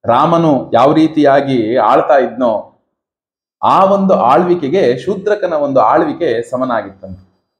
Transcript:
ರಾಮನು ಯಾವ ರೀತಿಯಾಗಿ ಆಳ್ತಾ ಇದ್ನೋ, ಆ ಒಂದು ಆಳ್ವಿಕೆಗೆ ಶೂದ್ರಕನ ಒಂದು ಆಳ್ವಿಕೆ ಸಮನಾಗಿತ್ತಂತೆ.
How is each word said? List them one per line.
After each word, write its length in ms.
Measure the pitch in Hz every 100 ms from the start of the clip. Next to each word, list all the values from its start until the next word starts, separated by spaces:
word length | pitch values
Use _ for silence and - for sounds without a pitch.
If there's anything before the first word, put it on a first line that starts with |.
| -
ರಾಮನು 640 | 120 160 170 165 131 -
ಯಾವ 220 | 117 139
ರೀತಿಯಾಗಿ 800 | 156 156 151 143 139 139 127 107 123
ಆಳ್ತಾ 420 | 107 143 151 143
ಇದ್ನೋ, 640 | 120 113 123 107 - _ _ _ _ _ _ _ _ _
ಆ 220 | 110 135
ಒಂದು 300 | 190 196 190
ಆಳ್ವಿಕೆಗೆ 840 | 156 117 151 180 175 135 185 135 127
ಶೂದ್ರಕನ 540 | 180 202 208 208 180
ಒಂದು 280 | 156 143 131
ಆಳ್ವಿಕೆ 720 | 110 151 165 123 160 113 117
ಸಮನಾಗಿತ್ತಂತೆ. 1040 | 127 127 117 98 95 95 92 _ _ _